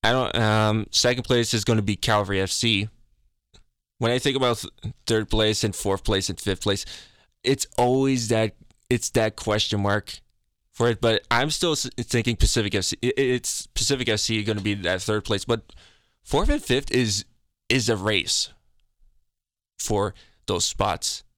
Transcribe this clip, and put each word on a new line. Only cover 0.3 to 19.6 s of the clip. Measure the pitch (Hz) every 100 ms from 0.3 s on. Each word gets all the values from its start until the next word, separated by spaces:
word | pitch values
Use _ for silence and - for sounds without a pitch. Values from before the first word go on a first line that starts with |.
| -
Um, | 107 107 107 110 104
second | - 123 123
place | - 123 113
is | 113
gonna | 98 110
be | 101 101
Calgary | - 104 98 98
F | 95
C. | - 120 101 107 - _ _ _ _ _ - _ _ _ _
When | 117
I | 123
think | 143 135
about | 127 117
th-, | - _ - - -
third | 113 107
place | 110 107 107
and | 110
fourth | - 101 98
place | - 98 95
and | 87
fifth | - 92
place, | 107 98 - - - _ _ _
it's | - 135 - -
always | 123 131 135 131 113
that, | 110 110 - - _ _
it's | 123 -
that | 123 110
question | - - 107 - 104
mark | 101 104 - - _ _ _ _ _
for | - 117
it. | 113
But | 117 110 -
I'm | 120 147
still | - 175
s-, | 147 127 -
thinking | 120 120 117 113
Pacific | - - 101
F | 101
C. | - -
I-, | 123
i-, | -
it's | 131 127 - - -
Pacific | - - 135 120
F | 107
C | - 110
gonna | 104 104
be | 101
that | 101 85 92
third | - 107
place, | - 104
but | - 117 - - - _ _ _
fourth | - 143 233
and | 294
fifth | - 127 -
is, | 127 117 101 - _ _ _ _
is | 127 113
a | 107
race | 101 101 - - - - _ _ _ _ _ _ _ _ _ _